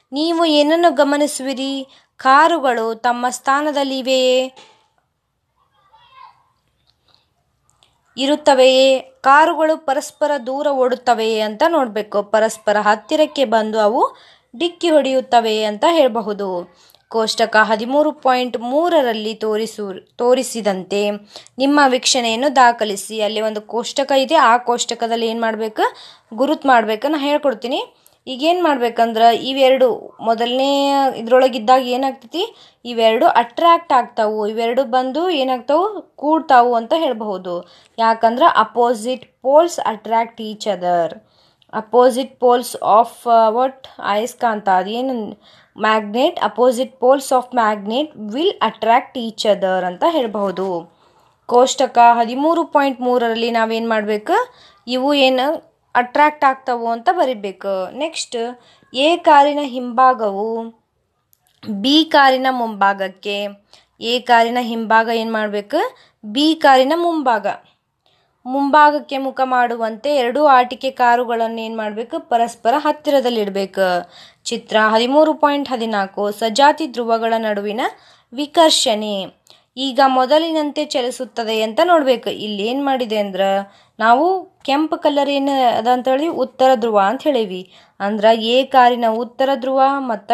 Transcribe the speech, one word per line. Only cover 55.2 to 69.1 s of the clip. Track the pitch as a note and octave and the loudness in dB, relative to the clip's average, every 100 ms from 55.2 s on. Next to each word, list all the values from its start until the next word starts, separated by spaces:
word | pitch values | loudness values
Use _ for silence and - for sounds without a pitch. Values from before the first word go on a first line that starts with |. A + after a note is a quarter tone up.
| C4 B3+ C4+ E4 - _ _ - | 2 2 -2 -4 -10 _ _ -2
ಅಟ್ರಾಕ್ಟ್ | B3 - D4+ D4+ C#4 | 0 2 2 2 0
ಆಗ್ತಾವು | C4+ - A#3+ A#3 | 0 -4 -6 -4
ಅಂತ | A#3 A#3 | -4 -2
ಬರಿಬೇಕು. | F#4 C#4 A3+ G3+ F#3 G3 F#3+ F#3 A#3+ | 0 0 -2 -8 -10 -6 -6 -6 -8
ನೆಕ್ಸ್ಟ್, | D#4+ D#4+ - A#3 A#3 A#3+ _ _ _ B3 | -8 -8 -10 -8 -8 -10 _ _ _ 0
ಎ | D4 E4+ | 2 2
ಕಾರಿನ | E4 D4 C#4+ C#4+ | 4 6 6 0
ಹಿಂಭಾಗವು | C#4+ B3 B3 A3+ C4 A#3 G#3+ G3 A3 A3+ A3+ A3+ _ _ _ _ _ _ _ _ - | -6 -8 -6 2 2 2 -2 -4 -6 -6 -10 -16 _ _ _ _ _ _ _ _ -10
ಬಿ | G3+ B3 D4+ D#4+ | -6 0 2 2
ಕಾರಿನ | D4+ C4+ C4 C4 | 4 4 4 0
ಮುಂಭಾಗಕ್ಕೆ, | B3+ A3+ G3+ G3 G3 F#3+ F#3 G#3 G3+ G3+ G3+ _ _ _ - | -2 -4 0 0 0 -6 -8 -8 -6 -8 -12 _ _ _ -10
ಎ | A3+ B3 | -4 -2
ಕಾರಿನ | A#3 A#3 A#3 B3 | 2 4 4 0
ಹಿಂಭಾಗ | A#3 A#3 G#3+ A3 A3+ | -4 -6 0 0 0
ಏನ್ | A3+ A3+ | -2 -2
ಮಾಡ್ಬೇಕು? | A3 G#3+ G#3 G3+ D#4 B4 - _ _ G#3+ | -4 -4 -6 -4 -4 -4 -8 _ _ -8
ಬಿ | A3 D4+ D#4+ | 0 0 2
ಕಾರಿನ | D4 C4 C4 E4 | 4 6 4 0
ಮುಂಭಾಗ, | F4 D#4+ C4 A3 G3 - _ _ _ _ _ _ _ _ B3 | -2 -2 -2 -2 -4 -8 _ _ _ _ _ _ _ _ -8
ಮುಂಭಾಗಕ್ಕೆ | C4+ C#4 D4+ D4 D4 D4 | -4 2 4 4 2 -4